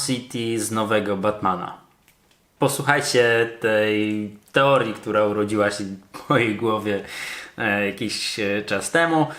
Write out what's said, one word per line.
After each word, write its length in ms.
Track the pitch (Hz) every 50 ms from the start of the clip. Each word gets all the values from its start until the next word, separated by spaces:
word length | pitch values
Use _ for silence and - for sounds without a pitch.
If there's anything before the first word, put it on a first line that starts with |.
| - -
City 520 | 131 120 - - - 120 117 113 113 113
z 120 | 104 101
nowego 460 | 110 110 110 101 110 107 98 104 101 95
Batmana? 600 | 95 104 104 - - 95 92 87 - - - - - _ _ _ _ _ _ _ _ _ _ _ _ _ _ -
Posłuchajcie 880 | 151 135 - - 139 139 143 147 143 - - 123 120 117 117 117 117 113 117 -
tej 760 | - 110 107 107 107 107 107 107 107 107 107 107 104 104 101 - _ _
teorii, 420 | - 139 139 139 139 131 117 110 104
która 320 | - - 110 104 107 107
urodziła 460 | 104 101 104 104 104 107 104 101 104
się 120 | 101 - 104 95 98 95 - _ -
w 160 | - - -
mojej 260 | 147 127 117 110 104
głowie, 480 | 95 117 113 107 107 104 107 101 98 98 - - - - - - - - - - -
e, 280 | 117 107 101 101 101
jakiś, 540 | 101 98 - 117 104 - - - - - -
e, 220 | 107 98 101 104
czas 300 | 104 - 104 98 - -
temu. 360 | - 170 170 165 160 156 151 143 -